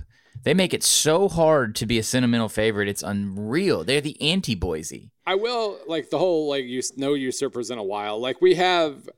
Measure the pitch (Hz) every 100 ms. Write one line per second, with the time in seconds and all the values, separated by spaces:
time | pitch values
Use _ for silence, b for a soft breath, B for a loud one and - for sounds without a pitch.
0 | - B B B 131 180 185 120 - -
1 | 156 165 196 165 156 151 113 107 113 113
2 | 104 127 123 117 107 - 110 104 101 101
3 | 95 101 101 98 107 151 196 101 85 143
4 | 147 - 147 190 143 98 90 80 - 60
5 | - _ 175 190 226 240 214 190 156 165
6 | - 147 185 160 151 139 123 127 - 131
7 | 139 143 131 - 135 123 110 120 95 104
8 | 104 107 127 135 185 170 180 175 156 135
9 | -